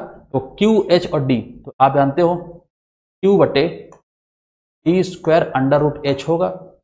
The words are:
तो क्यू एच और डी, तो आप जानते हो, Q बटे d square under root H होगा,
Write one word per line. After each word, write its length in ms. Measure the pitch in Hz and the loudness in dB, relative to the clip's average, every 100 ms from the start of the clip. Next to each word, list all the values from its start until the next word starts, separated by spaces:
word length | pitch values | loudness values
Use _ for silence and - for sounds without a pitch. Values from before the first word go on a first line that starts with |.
| - - - | -6 -18 -8
तो 60 | 135 | -6
क्यू 480 | - - 208 220 - | -6 -2 2 2 0
एच 220 | 175 - | -2 -2
और 120 | 156 131 | -2 -2
डी, 160 | 117 - - - | -2 -4 -16 -16
तो 80 | - | 0
आप 160 | 139 143 | 2 2
जानते 260 | 139 170 | 0 2
हो, 440 | 170 175 - - _ _ _ _ _ _ 190 | 0 0 -8 -20 _ _ _ _ _ _ 2
Q 140 | 196 | 4
बटे 500 | 143 139 170 - - - _ _ _ _ _ _ _ _ 156 | 4 2 -2 -4 -18 -20 _ _ _ _ _ _ _ _ -2
d 180 | 185 | 0
square 500 | 180 - 160 165 165 135 | -2 -4 0 2 2 0
under 260 | 135 147 | 2 2
root 360 | 147 147 143 139 | 0 -2 -4 -4
H 80 | - | -2
होगा, 200 | 165 185 185 - _ | -2 -2 -4 -16 _